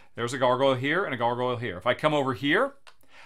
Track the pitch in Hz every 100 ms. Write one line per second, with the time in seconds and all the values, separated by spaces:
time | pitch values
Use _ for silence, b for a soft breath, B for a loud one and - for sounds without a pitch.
0 | b - 117 131 127 123 135 127 139 170
1 | 180 123 120 120 123 120 117 90 120 123
2 | 151 147 131 117 143 185 269 - - -
3 | B B